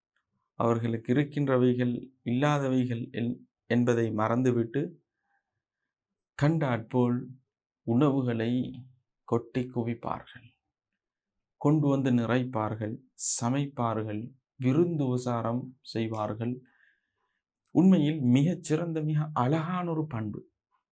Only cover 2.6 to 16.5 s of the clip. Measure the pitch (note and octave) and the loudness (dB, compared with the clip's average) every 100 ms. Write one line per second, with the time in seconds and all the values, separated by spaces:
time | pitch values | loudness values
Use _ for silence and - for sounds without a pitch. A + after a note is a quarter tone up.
2.6 | C3+ C3 B2+ A#2 B2+ B2+ A#2 B2 - _ | 0 0 0 -4 -6 -4 -4 -6 -12 _
3.6 | - A#2+ B2 A#2 A2+ G#2+ A2 A#2 B2+ A#2 | -2 2 2 2 0 0 0 2 2 2
4.6 | A2+ C#3 F3 - _ _ _ _ _ _ | 0 -4 -6 -8 _ _ _ _ _ _
5.6 | _ _ _ _ _ _ _ - D3 E3 | _ _ _ _ _ _ _ 0 0 2
6.6 | C#3 A2+ - B2+ B2 B2 - - _ _ | 0 -2 -2 0 2 0 -6 -16 _ _
7.6 | _ _ A#2 A#2+ D3 C3+ B2+ A2+ A#2 B2+ | _ _ -2 2 4 2 0 -2 0 -2
8.6 | B2 B2+ - _ _ _ - A#2+ - C3 | -4 -10 -18 _ _ _ -2 -2 -2 -6
9.6 | B2+ A#2+ A2+ A#2+ A#2+ - - - A#2 _ | -4 -4 -4 -6 -8 -8 -12 -20 -20 _
10.6 | _ _ _ _ _ _ _ _ _ _ | _ _ _ _ _ _ _ _ _ _
11.6 | C#3+ D#3 C#3+ C3+ B2+ A#2+ A2+ B2+ B2+ A2+ | 2 4 4 2 2 2 2 0 0 -4
12.6 | G#2+ A2 G#2+ B2 _ - - - A#2+ C#3 | -4 -4 -8 -8 _ -6 -2 0 0 0
13.6 | C#3+ C3 A#2 A2 G#2+ G#2 B2+ - _ - | -2 -4 -2 -2 -4 -6 -10 -16 _ -4
14.6 | B2+ C#3+ F3 D#3 C3 B2 B2 A#2 A#2 B2 | 2 2 2 0 0 -2 -2 -2 -2 -4
15.6 | B2+ - - A2+ A2+ A2 G#2+ A2 A#2 | -6 -14 -8 -4 -4 -4 -4 -4 -6